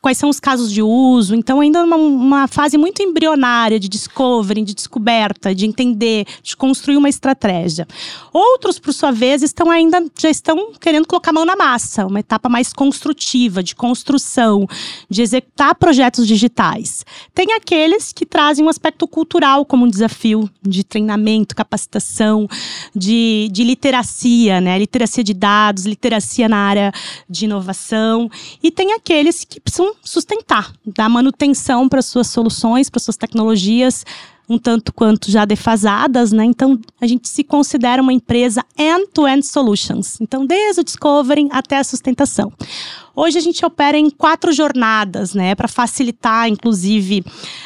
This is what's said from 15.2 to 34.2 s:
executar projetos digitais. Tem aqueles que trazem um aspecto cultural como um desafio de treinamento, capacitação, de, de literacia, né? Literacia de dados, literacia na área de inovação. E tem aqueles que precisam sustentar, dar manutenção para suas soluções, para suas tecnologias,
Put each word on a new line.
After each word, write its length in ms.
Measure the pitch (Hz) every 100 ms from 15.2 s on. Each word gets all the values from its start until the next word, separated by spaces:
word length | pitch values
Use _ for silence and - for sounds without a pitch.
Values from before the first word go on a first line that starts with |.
executar 540 | 233 254 - - 285
projetos 520 | 349 349 269 247 247 220
digitais. 800 | 220 240 - 175 175 - - - - -
Tem 180 | - 381
aqueles 640 | 453 - 330 311 403 -
que 100 | -
trazem 400 | - 330 294 294
um 40 | 311
aspecto 380 | 311 - - 320
cultural 580 | 320 320 349 285 277
como 200 | 285 254
um 40 | 240
desafio 600 | 190 226 - 226 214 214 -
de 200 | 196 185
treinamento, 720 | - 220 214 208 214 220 202
capacitação, 920 | - 214 214 - 208 - - 214 214 208 - - - -
de, 540 | 202 185 233 226 214 214
de 100 | 190
literacia, 960 | 233 254 277 254 - - 247 233 220 185
né? 200 | 180 185
Literacia 440 | 208 247 226 -
de 120 | 208
dados, 500 | 185 202 208 214 196
literacia 640 | 190 208 247 220 - - 220
na 80 | 208
área 360 | 202 202 202 - - - -
de 160 | 170
inovação. 840 | 214 202 185 185 - 220 220 226 233 - - -
E 80 | 330
tem 220 | 339 381
aqueles 520 | 440 - 311 302 -
que 140 | - -
precisam 360 | - - 381 427
sustentar, 720 | - 339 - 415 - 226 - - 220
dar 220 | 196 220
manutenção 800 | 240 262 - 285 269 - 240 262
para 120 | 269
suas 280 | 247 247 240
soluções, 600 | - 226 - 226 247 277
para 120 | 233
suas 160 | - -
tecnologias, 920 | 226 226 220 220 190 233 254 - - -